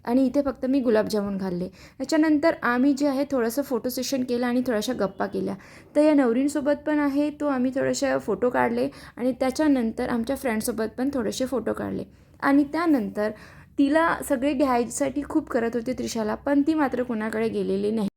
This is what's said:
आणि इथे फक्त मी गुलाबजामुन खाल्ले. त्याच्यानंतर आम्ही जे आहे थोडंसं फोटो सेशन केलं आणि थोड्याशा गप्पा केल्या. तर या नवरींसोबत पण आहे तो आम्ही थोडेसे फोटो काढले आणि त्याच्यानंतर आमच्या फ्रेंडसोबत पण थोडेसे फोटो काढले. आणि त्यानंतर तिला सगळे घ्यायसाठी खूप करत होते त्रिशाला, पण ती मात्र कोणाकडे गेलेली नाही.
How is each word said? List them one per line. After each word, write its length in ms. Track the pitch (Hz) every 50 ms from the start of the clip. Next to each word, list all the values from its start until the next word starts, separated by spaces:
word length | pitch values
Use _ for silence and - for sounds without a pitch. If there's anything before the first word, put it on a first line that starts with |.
| -
आणि 220 | 226 240 262 269
इथे 160 | 247 269 285
फक्त 240 | 277 269 254 - 262
मी 140 | 254 269 285
गुलाबजामुन 600 | 233 247 214 214 202 190 208 208 202 202 196 185
खाल्ले. 280 | 190 190 175 175 185 190
त्याच्यानंतर 840 | - - - - - - 262 - 320 311 311 320 311 277 311 330 - -
आम्ही 300 | - 233 240 247 262 285
जे 160 | 277 262 294 285
आहे 160 | 269 269 285
थोडंसं 380 | 277 277 254 226 233 233 285
फोटो 260 | 277 - 262 220 208 254
सेशन 360 | 247 262 247 - 277 254 254
केलं 220 | 247 240 240 247
आणि 140 | 247 240 254
थोड्याशा 320 | 247 254 226 214 214 254
गप्पा 340 | 247 220 202 190 - - 202
केल्या. 280 | 196 - 196 190 196 196 - - - - - - - -
तर 40 | 294
या 140 | 302 311 302
नवरींसोबत 680 | 285 262 233 226 254 277 294 - 302 254 294 294 294 -
पण 120 | 302 302 294
आहे 320 | 294 285 269 285 294 302
तो 160 | 294 - 294
आम्ही 240 | 294 269 254 247 262
थोडेसे 480 | 254 269 262 262 254 - 277 262 262 269
फोटो 320 | 254 240 196 196 240 247
काढले 380 | 254 254 247 240 233 240 262 285 - - - - -
आणि 160 | - 240 262
त्याच्यानंतर 760 | 254 - 269 262 254 - 311 302 277 254 226 226 220 - 254 -
आमच्या 280 | 247 233 226 269 277
फ्रेंडसोबत 520 | 269 - 247 220 220 214 247 214 220 220 220 - -
पण 120 | 262 277 277
थोडेसे 320 | 262 - 214 - - 262
फोटो 260 | 254 269 226 214 220
काढले. 320 | 208 - - 196 196 185 - - - - - _ - -
आणि 240 | - 285 277 285 285
त्यानंतर 680 | 277 - 320 349 330 294 254 202 196 196 208 208 220 214 - - - - - - - - -
तिला 380 | 277 269 302 320 330 339 - - - -
सगळे 240 | 285 233 262 294
घ्यायसाठी 720 | 302 254 294 262 247 240 240 226 - - 285 269 254 294 285 -
खूप 200 | - 311 294 -
करत 220 | - 240 226 226 233
होते 180 | 240 226 254
त्रिशाला, 420 | 247 240 233 220 - 226 214 214 220
पण 280 | 220 - 277 285 285
ती 120 | 285 320 320
मात्र 280 | 311 285 254 247 247
कोणाकडे 460 | 247 247 226 214 214 220 220 220 226 226
गेलेली 420 | 208 208 190 185 190 196 202 208
नाही. 180 | 220 226 196 196 _